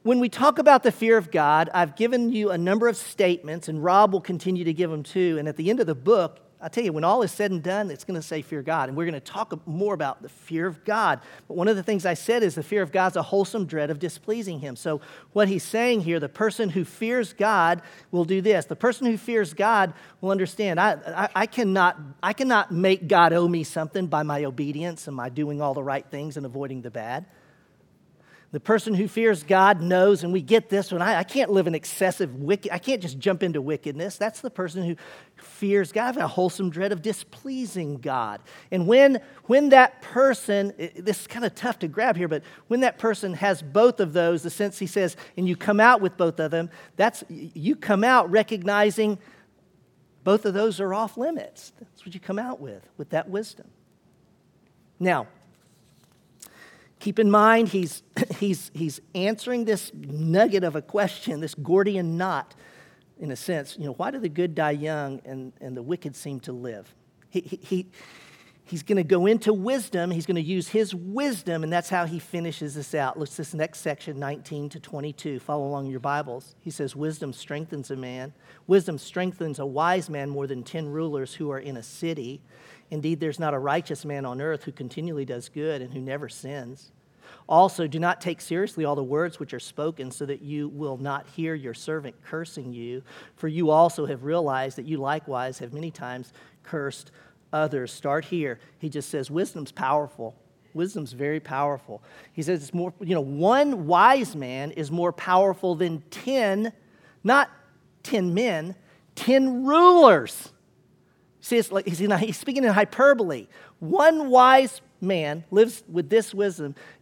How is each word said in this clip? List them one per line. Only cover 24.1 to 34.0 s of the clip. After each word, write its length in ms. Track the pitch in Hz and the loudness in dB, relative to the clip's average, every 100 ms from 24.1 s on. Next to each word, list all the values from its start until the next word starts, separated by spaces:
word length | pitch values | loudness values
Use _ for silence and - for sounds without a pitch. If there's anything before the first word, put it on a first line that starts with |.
| 151 | -2
my 200 | 151 147 | -2 -2
obedience 640 | 143 123 143 151 175 160 - | -4 -4 -6 -4 -8 -8 -12
and 80 | 135 | -8
my 140 | 123 | -8
doing 320 | 123 147 147 | -4 -4 -2
all 120 | 147 | -2
the 80 | 139 | -2
right 240 | 135 139 - | -4 -4 -6
things 240 | 143 151 147 | -10 -10 -10
and 100 | 135 | -10
avoiding 360 | 135 139 131 | -8 -8 -10
the 100 | 120 | -10
bad." 340 | 117 110 131 185 _ _ _ _ _ _ _ _ _ _ _ _ | -10 -8 -10 -10 _ _ _ _ _ _ _ _ _ _ _ _
The 80 | 147 | -10
person 340 | - 220 - | 0 0 2
who 140 | 190 196 | -2 -2
fears 340 | 220 226 180 | 2 2 2
God 400 | 147 190 190 190 | 2 6 6 6
knows, 420 | 170 185 196 202 | 2 6 6 4
and 80 | 175 | 2
we 80 | 185 | -2
get 300 | 131 220 220 | 4 2 4
this 220 | 196 190 | -2 -2
one, 100 | 180 | -2
"I, 160 | 185 180 | 0 0
I 60 | |
can't 260 | 185 269 226 | 0 -2 2
live 160 | 196 170 | 2 2
an 80 | |
excessive 600 | 165 - - 190 - 170 127 | -2 -6 -2 -2 0 -6 -4
wicked, 360 | 143 202 - | -2 -2 -2
I 60 | 175 | -6
can't 240 | 262 262 | -4 -4
just 160 | 175 131 | -4 -2
jump 240 | 196 180 | -2 0
into 180 | 185 156 | -2 -2
wickedness." 580 | 135 151 151 139 | -4 -4 -6 -6